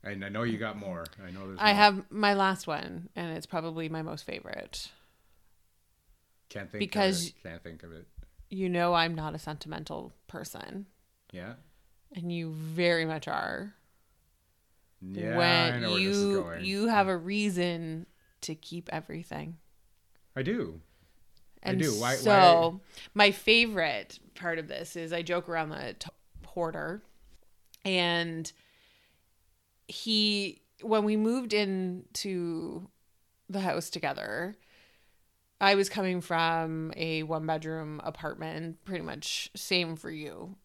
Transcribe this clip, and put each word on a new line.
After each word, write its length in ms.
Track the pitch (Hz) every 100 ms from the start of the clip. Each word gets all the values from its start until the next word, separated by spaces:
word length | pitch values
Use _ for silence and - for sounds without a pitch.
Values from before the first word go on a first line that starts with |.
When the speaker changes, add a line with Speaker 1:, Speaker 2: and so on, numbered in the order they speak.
Speaker 1:
And 200 | 101 101
I 60 | 98
know 140 | 104
you 140 | 120 107
got 200 | 110 104
more. 280 | 101 90 82 - 92
I 60 |
know 140 | 92 95
there's 120 | 95
Speaker 2:
I 80 | 214
Speaker 1:
more. 20 | 202
Speaker 2:
have 360 | 208 196 -
my 220 | 208 208
last 340 | 202 190 190 -
one, 420 | 147 - 170 175 -
and 180 | 170 160
it's 100 | 160
probably 440 | 170 165 160 160
my 120 | 160
most 220 | 160 156
favorite. 640 | - - - - - - - - _ _ _ _ _ _ _ _ _ _ _ _ _ _ _
Speaker 1:
Can't 240 | - 98
think 100 | 104
of 40 | 202
it. 40 |
Speaker 2:
Because 440 | 214 196 185 170 -
Speaker 1:
Can't 180 | 90 85
think 200 | 85 82
of 80 | 85
it. 160 | 80 - - - _ -
Speaker 2:
you 200 | 190 185
know 240 | 175 170
I'm 200 | 175 165
not 220 | 160 156 156
a 40 |
sentimental 760 | - 151 156 156 156 156 - - _
person. 580 | - - - - 196 196 _ _ _ _
Speaker 1:
Yeah. 200 | 90 92 120 - _ _ _ _ 220
Speaker 2:
And 160 | 175
you 200 | 170 165
very 520 | 156 160 160 175 170 160
much 220 | 160 -
are. 460 | - - - 208 - _ _ _ _ _ _ _ _ _ _ _ _
Speaker 1:
Yeah, 360 | 92 98 107 175
Speaker 2:
When 360 | 175 170 170
Speaker 1:
I 60 | -
know 120 | -
where 80 | 180
Speaker 2:
you, 80 | 190
Speaker 1:
this 80 | 202
is 200 | 202 196
going. 280 | 170 170 185
Speaker 2:
you 220 | 196 226
have 200 | 214 190
a 80 | 180
reason 880 | 165 208 208 180 175 170 165 160 170 _ _ _
to 140 | - 156
keep 340 | - 170 170
everything. 680 | 156 - 160 175 151 151 165 - _ _ _ _ _ _ -
Speaker 1:
I 80 |
do. 360 | 135 226 110 80 - _ _ - - - - -
I 60 | -
Speaker 2:
And 80 | 190
Speaker 1:
do. 120 | 160 107
Why, 120 | 120
why? 40 | 135
Speaker 2:
so 680 | 220 202 185 165 165 185 - - -
my 180 | 202 208
favorite 880 | 196 - 233 233 202 160 117 - - -
part 260 | - 175 165
of 80 | 151
this 260 | 135 165 175
is 160 | 165
I 80 | 170
joke 260 | 165 175 175
around 200 | 165 156
the 260 | 151 127 -
t-, 100 | 165 - _ - -
hoarder, 540 | - 170 165 151 196 - - - - - _ _ - 196
and 680 | 185 175 170 170 165 160 - _ _ _ _ _ _ _ _ _ _ _ _ _
he, 720 | - 226 214 214 208 196 - _ _
when 220 | 220 214
we 140 | 208 214
moved 360 | 214 247 247
into 1300 | 208 202 190 185 180 - - 208 185 170 165 165 160 190 _ _ _ _ _ _
the 120 | 190
house 280 | 185 170 165
together, 640 | - 143 139 101 107 180 214 _ - - _ _ _ _ _ _ _
I 140 | 196 196
was 140 | 196
coming 320 | 214 190 180
from 720 | 170 165 165 165 160 160 160 -
a 280 | 165 160
one-bedroom 800 | 156 160 156 160 156 160 156 151
apartment, 800 | - 156 156 - 160 160 165 165 -
pretty 180 | 180
much 460 | 165 - - - - -
same 400 | - 180 170 160
for 160 | 170
you. 440 | 160 151 82 185 196